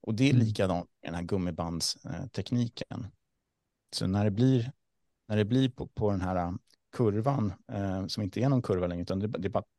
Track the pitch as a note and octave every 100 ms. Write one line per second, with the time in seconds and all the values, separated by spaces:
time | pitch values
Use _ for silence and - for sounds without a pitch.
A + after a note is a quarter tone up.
0 | - A2 C3+ B2+ A2 G#2+ F#2+ F2 - _
1 | - E2+ F2 G2 F2+ D#2+ E2+ E2 - -
2 | - E2+ F#2 - - B2 A#2 - - -
3 | G#2+ _ _ _ _ _ _ _ _ -
4 | G2 G2 G#2 G2+ C3 C3 A#2+ - _ _
5 | _ _ - G#2+ G#2 B2+ C3 - - -
6 | G#2+ G2 F2+ F#2 F2 F2+ _ _ _ -
7 | A2+ G#2 B2 C3+ G#2+ - - G#2+ G2 F#2+
8 | F#2+ - G2+ G#2+ C3 C3 - F#2 F2+ F2
9 | E2+ F#2+ G#2+ - F#2+ G2+ -